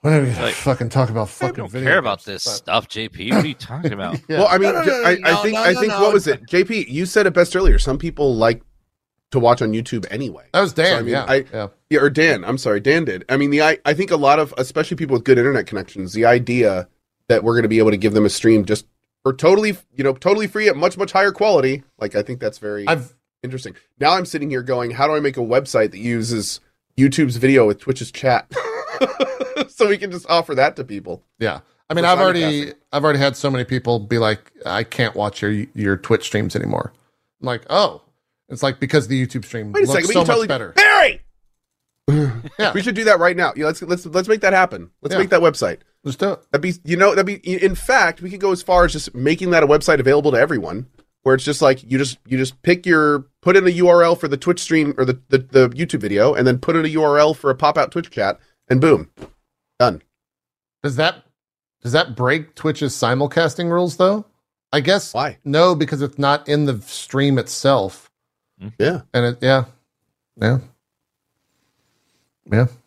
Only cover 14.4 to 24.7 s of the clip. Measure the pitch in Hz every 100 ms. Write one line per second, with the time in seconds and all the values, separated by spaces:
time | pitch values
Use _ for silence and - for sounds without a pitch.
14.4 | 151 - 131 - 160 165 156 131 117 127
15.4 | 123 131 98 104 95 - 92 101 117 120
16.4 | 120 123 110 92 90 _ _ _ _ 113
17.4 | 107 117 113 110 110 104 107 107 107 -
18.4 | 113 110 98 107 - _ _ _ - 131
19.4 | 156 196 214 185 _ - 135 131 180 202
20.4 | 208 208 214 143 175 180 196 196 196 190
21.4 | 214 180 131 135 - _ 107 104 104 127
22.4 | 117 - 104 104 101 160 123 _ _ _
23.4 | 127 131 120 90 _ _ 180 185 175 160
24.4 | 143 131 123